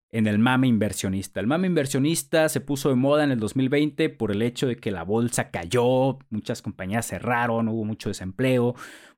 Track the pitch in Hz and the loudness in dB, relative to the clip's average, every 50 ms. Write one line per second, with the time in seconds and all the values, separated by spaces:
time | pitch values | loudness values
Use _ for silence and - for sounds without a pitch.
0 | _ _ - 117 110 107 104 107 113 123 127 131 131 127 117 104 107 101 85 - | _ _ 0 0 2 2 4 4 4 4 4 4 4 4 4 2 2 0 -2 -4
1 | - 101 95 98 95 - - 98 95 117 151 175 185 185 175 156 139 135 - 135 | -4 -2 -2 -4 -6 -6 -6 -4 -2 0 0 0 0 0 0 0 0 0 0 0
2 | 135 151 165 160 - - - 160 156 156 - 135 - - 143 135 - 147 131 123 | 2 2 0 -2 -2 0 0 2 2 2 0 -2 -4 -4 -4 0 2 2 2 4
3 | 131 139 147 151 151 143 131 113 107 101 - 131 131 127 143 143 151 151 143 - | 4 4 4 4 2 2 0 0 -2 -2 0 0 0 2 2 2 0 0 0 0
4 | 160 151 151 - 113 104 101 101 117 123 120 - 147 131 117 - - 113 98 85 | -2 -2 -2 -2 -2 -2 0 0 0 -2 -2 -2 -2 -2 -2 -2 -4 -6 -6 -4
5 | 82 90 107 113 120 117 - - 117 - - 92 85 85 113 123 120 123 131 127 | -4 -2 0 0 0 0 0 -2 -4 -4 -6 -10 -6 -2 0 2 2 4 4 4
6 | 131 135 131 139 - - 110 107 - - 120 - - 107 - - 95 92 104 117 | 2 0 0 -4 -8 -10 -8 -8 -6 -6 -6 -6 -6 -10 -10 -8 -6 -4 -4 -4
7 | 113 - 104 87 - 117 120 117 120 120 117 113 113 110 110 113 107 107 110 - | -4 -4 -6 -6 -4 -2 0 0 0 0 0 0 0 -2 -2 -4 -4 -6 -6 -6
8 | - 110 98 - 92 92 92 - 127 131 131 123 120 120 123 - - - - - | -6 -8 -6 -6 -8 -10 -6 -2 0 2 2 2 2 0 -2 -4 -10 -18 -18 -20
9 | - - _ | -20 -16 _